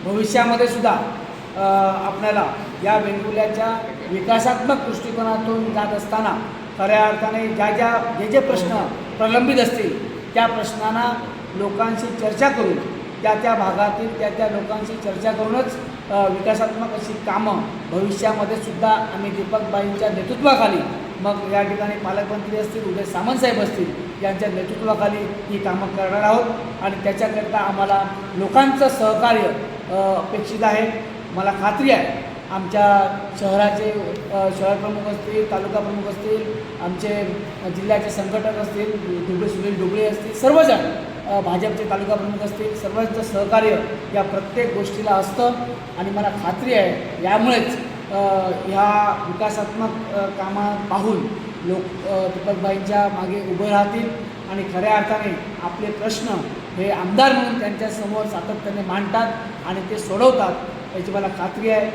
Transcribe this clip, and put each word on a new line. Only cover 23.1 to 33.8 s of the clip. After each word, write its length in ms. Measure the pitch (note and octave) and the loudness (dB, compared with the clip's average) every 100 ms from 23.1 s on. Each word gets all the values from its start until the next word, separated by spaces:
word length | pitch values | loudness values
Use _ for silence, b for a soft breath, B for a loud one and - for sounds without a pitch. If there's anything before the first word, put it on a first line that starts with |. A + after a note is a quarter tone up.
| F3+ G#3+ B3+ | -2 0 2
साहेब 220 | B3+ G#3+ | 2 2
असतील, 320 | G3+ G3 E3 C#3+ - - | 0 0 -2 -4 -10 -4
यांच्या 260 | G3 F#3+ G#3 | -2 0 -2
नेतृत्वाखाली 1040 | F#3 F#3 G#3+ A3 G#3 G3+ G#3 G3 - - | -2 -4 -4 0 2 2 0 -4 -6 -6
ही 60 | G3+ | -4
कामं 280 | G3 F#3 G3 | -2 -2 -2
करणार 340 | F#3+ F#3+ G3+ | -2 0 2
आहोत 240 | G#3 A3+ A#3 - - - | 4 4 2 -2 -6 -6
आणि 140 | G3 G3 | -4 -2
त्याच्याकरता 540 | G3+ G3 A3 G#3+ G#3+ G#3+ | -2 0 0 0 0 0
आम्हाला 460 | G3 G3 G3 G3 F#3+ - - F3+ | 0 0 2 2 2 -4 -6 -2
लोकांचं 540 | F#3+ C4 C4+ C4+ C4+ | 4 6 6 6 4
सहकार्य, 520 | - A3 G#3+ A#3 A3+ F#3 - - - - F#3+ | 4 2 4 4 4 2 -2 -6 -10 -4 0
अ, 220 | F#3+ F#3+ | 2 2
अपेक्षित 460 | - G#3+ G#3+ G#3+ | 0 -4 -4 2
आहे. 460 | A3 G#3+ A3 G#3 - - - | 2 4 0 -2 -8 -10 -8
मला 200 | F3 G3 | -2 0
खात्री 400 | F#3+ G3 G#3+ C4+ | 2 0 2 4
आहे 380 | A#3+ C3+ - - - - | 4 4 -4 -8 -12 -8
आमच्या 640 | F#3+ F#3 G#3 G#3 G3+ F#3+ G3+ - - | -6 -2 6 8 8 6 0 -8 -4
शहराचे, 520 | G3 G3 G#3 G#3 | 0 4 4 2